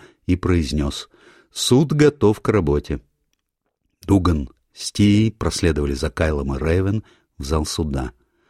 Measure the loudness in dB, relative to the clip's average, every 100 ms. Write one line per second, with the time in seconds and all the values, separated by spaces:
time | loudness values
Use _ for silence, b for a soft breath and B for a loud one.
0 | B B -4 -2 0 0 0 -2 -4 -6
1 | -14 b b b b -4 2 2 4 4
2 | 2 4 2 2 0 0 2 -2 -2 -8
3 | -10 _ _ _ _ _ _ _ _ _
4 | 0 2 2 0 -4 _ _ -16 -8 2
5 | 4 4 2 0 -4 -2 0 0 -2 -4
6 | -4 -2 -2 -2 -4 -4 0 0 0 -4
7 | b b b -14 -4 -2 -2 -4 -4 -4
8 | -6 -10 b b